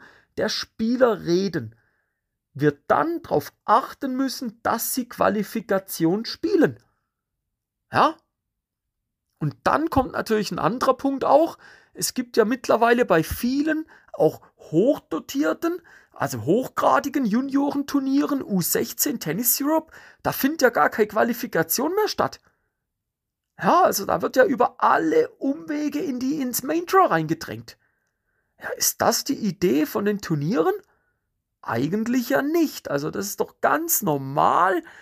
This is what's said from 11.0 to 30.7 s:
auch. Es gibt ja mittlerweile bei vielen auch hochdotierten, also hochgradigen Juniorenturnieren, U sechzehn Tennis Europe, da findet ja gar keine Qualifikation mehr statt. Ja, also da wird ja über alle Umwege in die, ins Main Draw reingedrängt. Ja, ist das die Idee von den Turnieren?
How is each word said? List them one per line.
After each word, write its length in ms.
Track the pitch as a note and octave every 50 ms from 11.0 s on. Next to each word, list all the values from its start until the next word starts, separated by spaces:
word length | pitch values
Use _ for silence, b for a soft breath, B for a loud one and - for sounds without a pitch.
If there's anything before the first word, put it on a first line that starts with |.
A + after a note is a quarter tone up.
| - C#4 C#4 C4 A#3+
auch. 340 | - C4 D4 E4 E4 - B B B B B B B B
Es 200 | - - - -
gibt 240 | - A#3+ A#3+ -
ja 80 | - A3
mittlerweile 580 | G#3+ C4 B3+ - - C4 A3 A#3 A#3 A#3+ B3 A#3+
bei 180 | A#3+ F#3 E3
vielen 640 | D#3 - - - - A#3+ C4 C#4 D4 D#4+ D#4 D#4 D#4+ b b b b b -
auch 280 | - E3 D#3+ - - b b b
hochdotierten, 1200 | _ - - D3+ D#3+ G#3 C4 D4+ - - _ E4 D4 - - - C4+ D4+ D#4+ D#4 - - E4+ F4 F4+ b b b b b b _
also 320 | - - C#3+ - A2+ G#2
hochgradigen 800 | C3 F3+ A#3+ C4 - - - - - C4 C4 A#3 C#4+ - D4 C4
Juniorenturnieren, 1160 | G#3 G3 B3 C4+ C#4 C4 C#4 C#4 C#4+ C#4 C#4+ C#4+ - - C#4+ C4+ C4+ C4+ C#4 D4 - C#4+ C4+ -
U 180 | - G#3 F#3
sechzehn 580 | E3 - - - A#3 - - - - D4 C#4 -
Tennis 400 | - D#3+ D3+ F#3+ B3 - - -
Europe, 300 | C#4 D4 D#4+ D#4+ D#4+ - B B B B B B -
da 80 | C3+
findet 300 | C#3 - - C4+ D#4+ -
ja 80 | C4 -
gar 200 | - - D3 -
keine 180 | - - G3+
Qualifikation 880 | G#3 G3+ G#3+ A#3 A#3 A#3 - - - - E3+ D#3 D#3+ - - B3+ D#4+ F#4
mehr 120 | G#4 G#4+
statt. 320 | - - - - - - - _ _ _ _ _ _ _ _ _ _ _ _ _ _ _ _ _ _ _ _ _ _ _ -
Ja, 200 | - G3 D4 F4
also 240 | F#4 - G3+ - G3
da 160 | - - -
wird 160 | A3 B3+ -
ja 80 | C4 B3+
über 300 | G4 B3+ A3+ A#3+ - -
alle 520 | - G#3+ A3 C4 - E4 - - A#4+ - - -
Umwege 640 | _ - C4+ C#4 E4 E4 D#4+ D4 D4 D4+ D4 - D4
in 200 | F#4+ D4+ B3 B3
die, 220 | B3+ C4 D4 D#4+
ins 220 | C4+ B3 A#3 - -
Main 220 | C#4 D#4 E4+ F4
Draw 220 | - - F#4+ F#4
reingedrängt. 680 | B3 F#3 E3 D#3+ D3+ D#3+ - - - G#2+ A2+ A2+ - - _ _ _ _ _ _ _ _ _ _ _ _ _ _ _ _ _
Ja, 80 | - -
ist 320 | - - - - - -
das 240 | - F#3+ A#3 - -
die 100 | - C#4
Idee 500 | - A#3+ G3+ D#3+ - F3 F#3 A#3+ D4 D#4
von 200 | - - G#3 G3+
den 160 | G#3 G#3+ G3
Turnieren? 520 | - - E3 C#3+ C#3+ D#3+ A3+ D4+ D#4+ F4+